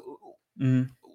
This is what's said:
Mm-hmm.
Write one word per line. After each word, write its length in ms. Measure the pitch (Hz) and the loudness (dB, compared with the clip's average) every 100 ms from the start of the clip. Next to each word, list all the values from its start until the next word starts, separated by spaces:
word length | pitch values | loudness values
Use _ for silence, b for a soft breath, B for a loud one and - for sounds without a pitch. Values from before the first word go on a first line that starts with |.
| 120 143 - - _ - | -14 -20 -20 -20 _ -4
Mm-hmm. 260 | 131 127 131 - - | 2 2 0 -8 -20